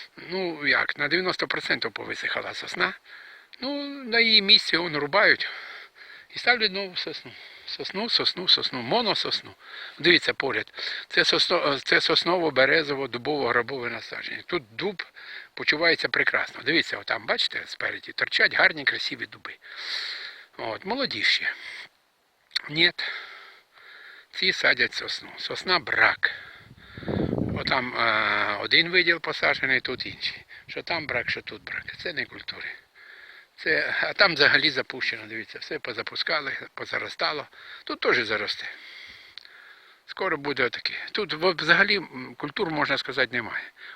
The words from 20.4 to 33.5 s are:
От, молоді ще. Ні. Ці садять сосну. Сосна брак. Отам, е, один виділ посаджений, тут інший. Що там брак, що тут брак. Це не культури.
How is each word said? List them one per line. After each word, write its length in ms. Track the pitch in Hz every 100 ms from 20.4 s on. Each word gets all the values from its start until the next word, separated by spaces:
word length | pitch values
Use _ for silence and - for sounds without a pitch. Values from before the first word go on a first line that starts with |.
| - -
От, 280 | 117 107 185
молоді 380 | 254 262 113
ще. 300 | 95 - - - - - - _ _ _ _ _ _ - -
Ні. 220 | 151 175 - - - - - - - _ - - - - - -
Ці 220 | - 185
садять 400 | - 139 135 117
сосну. 360 | - - - - -
Сосна 420 | - 131 - 180
брак. 520 | 131 - 110 - - - - - - - - - - - - - - -
Отам, 420 | - 139 123 117
е, 600 | 117 107 107 104 104 101
один 280 | 104 147 170
виділ 300 | 180 175 170
посаджений, 600 | - 151 156 139 135 127
тут 260 | - 127 101
інший. 380 | 98 - - - - -
Що 160 | -
там 240 | - 165 147
брак, 220 | 123 110
що 120 | -
тут 220 | - 107
брак. 200 | - - - -
Це 160 | 180
не 120 | 147 120
культури. 420 | - - - - - _ - - - - - -